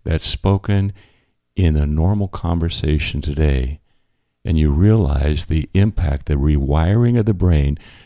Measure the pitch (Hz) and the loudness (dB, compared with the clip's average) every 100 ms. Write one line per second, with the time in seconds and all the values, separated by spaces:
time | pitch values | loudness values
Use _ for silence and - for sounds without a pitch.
0 | - 80 - - 98 98 - 101 98 - | -6 -4 -4 -4 0 0 0 -2 -2 -6
1 | _ _ _ _ _ - 87 76 73 73 | _ _ _ _ _ 0 2 2 0 0
2 | 85 104 95 - 85 85 82 - 78 76 | 0 0 -4 -6 -4 -2 -2 -2 -2 -2
3 | - 78 76 71 78 67 65 73 _ _ | -2 -6 -6 0 0 0 -2 -8 _ _
4 | _ _ _ _ - 80 76 71 101 110 | _ _ _ _ -2 0 2 4 4 4
5 | 73 71 71 76 - 82 71 92 104 - | 2 0 0 -2 -2 -4 0 0 0 0
6 | 82 71 - 73 73 73 67 76 82 107 | -2 -4 -2 0 2 2 0 0 2 2
7 | 120 120 107 95 90 78 71 73 - - | 2 2 0 0 2 4 2 -2 -8 -20